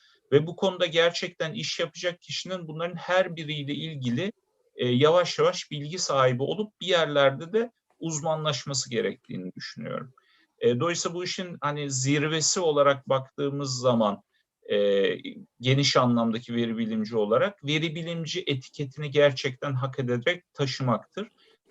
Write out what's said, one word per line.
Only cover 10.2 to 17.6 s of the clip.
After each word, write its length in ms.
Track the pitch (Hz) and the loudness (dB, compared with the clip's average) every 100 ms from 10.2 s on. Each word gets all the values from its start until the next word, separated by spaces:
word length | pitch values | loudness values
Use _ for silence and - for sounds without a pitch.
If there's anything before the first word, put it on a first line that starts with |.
| _ _ _ _ | _ _ _ _
E, 220 | 117 123 | 0 2
dolayısıyla 340 | 165 170 180 | 0 -2 -4
bu 100 | 170 | -6
işin 320 | 180 - 180 170 | -6 -8 -10 -6
hani 300 | 143 147 143 | -6 -4 -4
zirvesi 720 | 131 131 143 151 160 151 196 | -2 0 2 2 0 0 2
olarak 480 | 170 143 143 135 - | 2 4 4 2 0
baktığımız 680 | 135 131 - 143 143 139 127 | -2 -2 -6 -4 -4 -4 0
zaman, 440 | 127 117 104 101 _ _ _ _ - | 2 4 2 0 _ _ _ _ -2
e, 380 | 101 101 98 95 90 - - - - | 2 4 4 2 0 -8 -14 -18 -4
geniş 360 | 123 135 139 143 | 0 2 4 4
anlamdaki 580 | 123 120 113 113 123 | 4 4 2 -2 -4
veri 240 | 117 117 113 | -2 -2 -2
bilimci 380 | 110 110 107 117 | -2 -2 -2 0
olarak 480 | 104 120 190 - | 2 2 2 -2